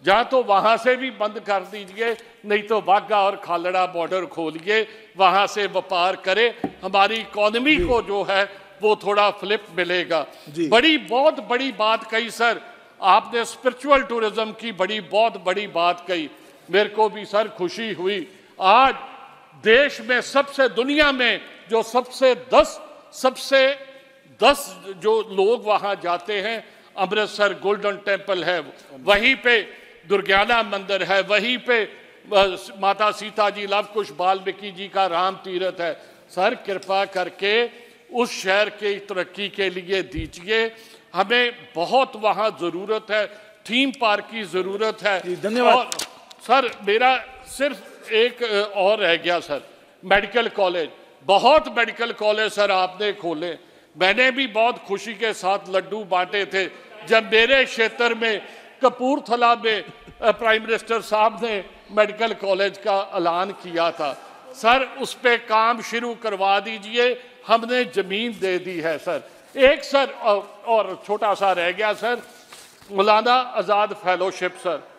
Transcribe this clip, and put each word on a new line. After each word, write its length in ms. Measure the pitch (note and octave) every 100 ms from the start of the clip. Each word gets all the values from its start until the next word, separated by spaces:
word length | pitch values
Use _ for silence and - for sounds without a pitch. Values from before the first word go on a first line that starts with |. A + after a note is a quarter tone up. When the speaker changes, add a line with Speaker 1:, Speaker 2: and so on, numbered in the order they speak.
| -
Speaker 1:
या 140 | G3+
तो 200 | A#3+ C4
वहां 340 | A3 G3 G3 A3+
से 200 | A#3+ B3+
भी 140 | C4
बंद 300 | G3+ G#3+ G#3+
कर 200 | F#3 G3
दीजिए, 560 | F#3 G#3 G3 G3 A3+ A3 - - G#3
नहीं 160 | G#3
तो 180 | G#3 A3
वाघा 420 | E3+ G3 G3 G#3+
और 140 | G3 G3
खालड़ा 500 | - E3+ F3 F#3 F3+
border 400 | F3 E3 F#3 F3
खोलिए, 640 | - D#3+ D#3+ E3 G3+ G#3 - - E3+
वहां 300 | F#3 F#3+ G3
से 200 | G#3 G3
व्यापार 500 | F#3+ F#3 F#3 F3+ F#3
करें, 380 | F#3+ F#3+ A#3 A3 - -
हमारी 340 | F#3+ G3 G3+ A3
economy 600 | G#3 G3+ G#3 A3+ C4 D4+
Speaker 2:
जी। 80 |
Speaker 1:
को 180 | E4+ A#3+
जो 200 | G3 G3+
है 380 | F3 G3 G3 - - -
वो 140 | G#3+ G#3+
थोड़ा 340 | F#3 G#3 G#3
flip 360 | F#3+ F#3 G#3+ G#3 E3+
मिलेगा। 500 | F3 F3+ E3 E3 C#3 - -
Speaker 2:
जी। 200 | D3+ D#3+
Speaker 1:
बड़ी, 300 | A3 D4+ D#4
बहुत 420 | F#3+ A#3 D4 C#4+
बड़ी 320 | G3+ A#3+ C4+
बात 380 | G3+ G#3+ A3+ A3
कही 200 | A3+ A#3
सर 300 | - A#3 F#3+ - - - _
आपने, 420 | G3 G3 G#3+ A#3
spiritual 580 | A3+ - C4 B3 C#4 C#4
tourism 500 | C4 A#3 G#3+ G3+ A3
की 200 | G#3 A3+
बड़ी, 280 | F#3 F#3+ G#3+
बहुत 360 | E3+ G3 A3+ G3
बड़ी 300 | F3+ F#3+ G#3
बात 400 | E3 E3+ F3 -
कही। 220 | F3 D3 - - - -
मेरे 180 | F3+ G#3
को 200 | G#3 G#3+
भी 160 | G3+
सर 240 | G3 G3+ G#3+
खुशी 440 | - F3 F#3 A3+
हुई, 400 | D#3+ F#3 G3+ D3+ - - -
आज 340 | F#3 A3 C4 - - - - - - D3
देश 360 | G3 A#3 C#4+ -
में 200 | A3 B3
सबसे, 480 | - C#4 C#4 - B3+
दुनिया 440 | A3 C4 D4 D4
में 280 | C4 B3 G#3 - - -
जो 120 | A3+
सबसे 520 | A3 B3 B3 - C4
दस, 460 | A#3+ - A#3 D#4 - - - -
सबसे 680 | - C4 A#3+ - C4+ C4 C#4 - - - _ _ C3
दस 360 | - - - F3+ F3+
जो 340 | F#3+ F#3+ A3
लोग 440 | G3 G3 G3 A#3+ G#3
वहां 280 | G3+ G3 G3
जाते 400 | F3 F3 F3 G#3
हैं, 380 | G3 A3+ - - - -
अमृतसर 540 | F#3 G#3 G#3 - G3+
गोल्डन 440 | F3+ F#3 G#3 G#3 G3
टेम्पल 480 | G#3 F#3+ - F#3+
है, 200 | D#3+ F3+ C#3+ - - C3+
वहीं 360 | D3+ G3+ B3 C4+
पे 260 | B3 A#3 F3 - - - E3
दुर्गाना 540 | G3 F#3 G3 G#3 A#3+
मंदिर 400 | G#3+ G3+ F#3+ G3
है, 200 | E3+ G3
वहीं 360 | F3+ G#3 A3 B3
पे, 260 | - A#3+
अ, 720 | G3+ - - - - G3+ G3 F3 - G3+
माता 300 | G3 G3 G#3+
सीता 400 | G#3 G#3+ G#3 G#3
जी, 160 | G3+ G3+
लव 160 | G3+
कुश 300 | G3+ A3 G3+ D3+
वाल्मीकि 540 | F3+ G3 F#3+ F#3+ G3+
जी 180 | F3 G3
का 180 | G3 F#3+
राम 280 | E3+ F#3
तीर्थ 460 | F#3+ F#3+ F3+ F#3 D#3+
है। 140 | E3+ D3 - - _
सर, 240 | - G3
कृपा 500 | A#3+ - F#3 F3+ G3
करके 600 | G3 F#3+ F3 - G3 A3 A#3+ - - - _
उस 280 | - A#3+ -
शहर 260 | F#3+ G3 G#3+
की 300 | G#3 G#3 G3+
तरक्की 500 | G3+ F#3+ E3+ - G3
के 220 | - F#3+
लिए 320 | F3+ F3 F#3+
दीजिए, 720 | D3 D3+ D#3+ - F3 A3 A3+ A3+ - - _
हमें 380 | F3 G3 A#3+ A#3+ A#3 -
बहुत 380 | D#3+ E3 A#3 C4 A3
वहाँ 420 | G#3+ F3+ A3 G3+
ज़रूरत 460 | F3 E3 G3+ G#3+ G#3+
है, 160 | G#3+ G3+ - - - -
थीम 200 | A#3 C4+
पार्क 340 | - A3+ G#3
की 180 | G3+ A3+
ज़रूरत 560 | G3+ F3 F3+ G3 A3 G#3+
है। 180 | G#3 F#3+
Speaker 2:
जी, 160 | F3 F3
धन्यवाद। 400 | F#3 A3+ B3 B3
Speaker 1:
और 140 | A3+ - - - - -
सर, 380 | - B3+ B3 - G3
मेरा 380 | G#3+ B3+ B3+ A3+ - -
सिर्फ 600 | - C#4 A#3+ - - -
एक, 300 | A3 A#3+ A#3+
अ, 300 | A#3+ G3+ G#3
और 240 | G3+ F#3+ G#3+
रह 180 | F#3 E3
गया 240 | E3 F3
सर, 280 | D3+ C#3+ - - _ _
मेडिकल 440 | F#3 G3 G3+ A#3 A3+
कॉलेज। 420 | - F#3+ F3 D3+ - - -
बहुत 540 | C3+ F#3+ A3+ D#4 D4+ A3+
मेडिकल 340 | A3+ A3+ A#3
कॉलेज 400 | A3+ G#3+ G#3+ G#3+
सर 180 | G3+ G3+
आपने 420 | F#3+ F#3 F3+ G#3
खोले, 580 | G3+ E3+ D#3+ F3 D3+ - _ _ D3+
मैंने 340 | F#3 G3+ C4
भी 160 | B3 C4
बहुत 320 | G#3 A3+ A#3+
खुशी 360 | - G3 G#3+
के 180 | G#3+ A3
साथ 260 | G3+ F3+ G3 F#3+
लड्डू 360 | F#3+ F#3 G#3
बांटे 420 | G3 F3+ F3+ G3+ F#3+
थे 200 | F#3+ F3+ - - - -
जब 240 | A3 G#3+
मेरे 320 | A3 A#3 C4+
क्षेत्र 500 | C4 - A3 A3 A#3+
में 280 | A3+ A3+ G#3 - - - -
कपूरथला 720 | B3+ B3 B3+ D4 - A#3+ A#3+
में, 300 | A#3 A3 G#3+ E3 - - -
अ, 80 | A3+
प्राइम 320 | G3+ A3+ A3
मिनिस्टर 380 | A3 A3+ - A3+
साहब 440 | F#3+ G#3+ G#3+ G#3
ने 200 | A#3 G#3 - - -
मेडिकल 400 | G3+ G#3 G3 A3+
कॉलेज 460 | G3+ G3 F#3+ G3 F3+
का 320 | A3 G3 G3
ऐलान 360 | G3 E3+ E3+ G3
किया 400 | F#3 F3+ E3+ E3+
था। 220 | D#3 D3+ B2+ - - -
सर, 420 | - A3 B3+ B3+ C4+
उस 140 | B3+
पे 220 | - B3 A#3
काम 460 | A#3 A3 A3+ A#3
शुरू 320 | - A3+ A#3+
करवा 460 | A3+ A3+ G3 G3 G3
दीजिए, 600 | G3+ A3 G3 A#3 B3 A#3+ - - -
हमने 380 | A3+ A3+ B3
ज़मीन 540 | A#3 F#3+ F#3 G3 A#3+ G3
दे 180 | F#3+ F3+
दी 220 | F3+ F3+
है 180 | D#3 D3+
सर। 320 | - D#3 - - - -
एक 280 | B3+ A3
सर, 240 | - C#4 C4
अ, 320 | - A#3 G3+ G3 - A#3
और 360 | A3+ F#3+ F3+ -
छोटा 280 | G#3 A3
सा 180 | F3+ G3
रह 200 | F3 E3+
गया 200 | F3+ G#3+
सर, 300 | G3+ G#3+ A#3+ - - - - - - -
मौलाना 420 | G3 G3+ G#3+ A3+
आज़ाद 580 | B3+ B3 A3+ F3+ G#3 G#3
फेलोशिप 640 | G3+ F3 F3+ F#3+ F#3 F3+ F3+
सर 320 | F#3 D3+ -